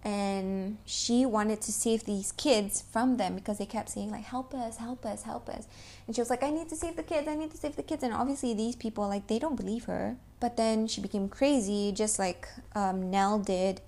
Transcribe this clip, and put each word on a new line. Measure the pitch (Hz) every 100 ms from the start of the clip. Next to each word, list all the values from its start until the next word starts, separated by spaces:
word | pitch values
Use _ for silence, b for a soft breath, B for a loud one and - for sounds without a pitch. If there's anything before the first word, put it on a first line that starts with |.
And | 214 202 202 196 190 190 190 214 -
she | - - 240 262
wanted | 214 208 214
to | -
save | 214 - 226
these | - 202 190
kids | - 302 226 202 - -
from | 226 254 247
them | 190
because | 185 190 208
they | 202
kept | - -
saying, | - 202
like, | 208
Help | 214 254 262
us, | 269 226 226
help | 233 254
us, | 233 208
help | 226 240 240
us. | - - B B B -
And |
she | 226
was | 233
like, | 247
I | 269
need | 311 330
to | 311
save | 339 330
the |
kids, | 320 330 302
I |
need | 302 311
to | -
save | 302 285
the |
kids. | - 302
And | 254
obviously | - 254 277 254
these | 220 226 240
people, | 226 220 202
like, | 202 202
they | 220
don't | 311 269
believe | 190 226
her. | - 185 202 247 - -
But | 240 240
then | 226 220 220
she | -
became | 196 208 196
crazy, | - 277 285 196 208 202
just | 196 214 -
like, | 190 175 - - -
um, | 214 196 185 185
Nell | 196 196 214
did | 202 185 190 190